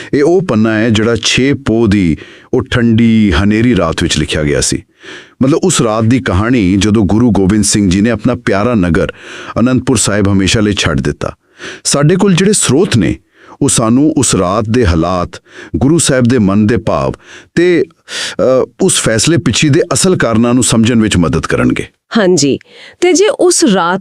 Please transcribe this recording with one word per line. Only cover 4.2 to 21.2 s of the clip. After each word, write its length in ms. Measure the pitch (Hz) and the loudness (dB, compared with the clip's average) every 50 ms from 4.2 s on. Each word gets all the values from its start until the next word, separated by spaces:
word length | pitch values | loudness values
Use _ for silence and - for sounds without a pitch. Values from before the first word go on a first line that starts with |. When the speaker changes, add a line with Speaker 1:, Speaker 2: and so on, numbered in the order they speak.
| 76 - - 80 | -4 -4 -4 -4
Speaker 1:
ਗਿਆ 180 | 76 73 69 65 | -2 -2 -2 -2
ਸੀ। 220 | 65 - 65 - - _ _ _ - - - - - - _ - | -4 -4 -6 -8 -8 _ _ _ -20 -20 -20 -20 -20 -16 _ -4
ਮਤਲਬ, 160 | 127 135 160 - - | -2 0 0 0 0
ਉਸ 180 | 185 - - | 0 0 0
ਰਾਤ 220 | 139 110 107 113 113 | 0 0 0 0 0
ਦੀ 140 | 113 131 123 | 0 0 0
ਕਹਾਣੀ, 560 | - 113 92 90 107 117 131 120 95 90 101 | 0 -2 -2 0 0 0 0 2 2 2 2
ਜਦੋਂ 280 | 98 98 107 101 117 101 | 2 2 2 2 2 2
ਗੁਰੂ 260 | 87 101 110 123 120 | 2 2 2 2 2
ਗੋਬਿੰਦ 340 | 95 101 95 90 107 107 101 | 2 2 2 2 2 0 0
ਸਿੰਘ 260 | - - 107 101 92 | 0 0 0 0 2
ਜੀ 100 | 85 101 | 2 2
ਨੇ 100 | 104 120 | 0 0
ਆਪਣਾ 240 | 117 107 - 131 120 | -2 -2 -2 -4 -4
ਪਿਆਰਾ 400 | 120 - 117 101 98 104 123 123 | -2 -2 -2 -2 0 0 0 0
ਨਗਰ 380 | 104 87 90 80 95 78 71 - - - - - - - - - 107 | 0 0 0 0 0 -2 -2 -6 -12 -18 -20 -18 -16 -16 -8 -4 -2
ਅਨੰਦਪੁਰ 380 | 113 127 131 120 - - 131 | 0 0 0 0 0 0 -2
ਸਾਹਿਬ 320 | 107 - 117 101 107 98 98 | 0 0 -2 0 0 0 0
ਹਮੇਸ਼ਾ 320 | 101 98 95 90 - 113 | 0 0 0 0 0 0
ਲਈ 120 | 104 104 | 0 0
ਛੱਡ 280 | 98 - - 90 76 67 | -2 -2 -2 -2 -2 -2
ਦਿੱਤਾ। 360 | 64 73 73 - - - - - _ _ _ - - - - - - | -2 -4 -4 -6 -8 -10 -10 -14 _ _ _ -18 -18 -18 -16 -10 -6
ਸਾਡੇ 320 | - - 143 147 147 190 | -4 0 0 2 2 2
ਕੋਲ 180 | 180 208 202 175 | 2 2 2 2
ਜਿਹੜੇ 180 | 156 196 214 | 2 2 2
ਸਰੋਤ 440 | 202 - - - 123 151 202 - - | 0 0 0 0 2 2 2 2 0
ਨੇ, 200 | 113 85 67 - - _ _ _ _ - - - - | 0 0 0 -2 -6 _ _ _ _ -20 -20 -6 -4
ਉਹ 60 | 143 131 | -2 -2
ਸਾਨੂੰ 460 | - - 120 110 120 135 147 160 - | 0 0 0 2 2 2 2 2 0
ਉਸ 180 | 147 123 - - | 0 0 0 0
ਰਾਤ 300 | 95 92 87 98 117 104 113 | 0 0 0 -2 -2 -2 -2
ਦੇ 180 | 110 127 117 | 0 0 0
ਹਾਲਾਤ, 560 | 87 82 80 80 87 92 90 87 82 - - - _ - - - - - | 2 0 0 0 -2 -2 -4 -6 -8 -10 -16 -20 _ -20 -20 -12 -10 -4
ਗੁਰੂ 220 | 76 107 143 170 165 | -2 0 2 2 2
ਸਾਹਿਬ 260 | - - 139 131 123 | 0 0 0 2 2
ਦੇ 140 | 113 135 123 | 2 2 2
ਮਨ 280 | 101 95 98 107 107 | 2 2 2 2 2
ਦੇ 100 | 110 120 | 2 0
ਭਾਵ 360 | 98 - 104 90 73 67 65 62 - - - - - - _ _ | -2 -2 -2 -2 -2 -2 -4 -6 -8 -14 -20 -20 -20 -20 _ _
ਤੇ, 300 | 165 175 180 175 156 - - _ _ _ - - - - - | 0 2 2 2 0 -2 -4 _ _ _ -14 -12 -10 -10 -8
ਅ, 340 | - - 92 127 131 127 - - _ - | -4 -2 0 0 2 0 0 -4 _ -2
ਉਸ 200 | 196 185 - - | -2 0 0 0
ਫੈਸਲੇ 360 | - 127 113 113 - 151 170 | 0 0 0 0 0 0 0
ਪਿੱਛੇ 320 | - - 123 107 - 165 147 | 0 0 -2 -2 0 0 2
ਦੇ 140 | 131 175 180 - | 2 0 0 -2
ਅਸਲ 240 | 143 - - 190 185 | -2 0 0 0 0
ਕਾਰਨਾਂ 380 | 165 139 117 113 110 120 120 123 | 0 0 0 0 0 2 2 2
ਨੂੰ 80 | 127 | 0
ਸਮਝਣ 380 | 113 - 127 113 110 113 123 113 | 0 0 2 2 2 2 2 2
ਵਿੱਚ 160 | 110 101 - | 2 2 2
ਮਦਦ 300 | 92 | 0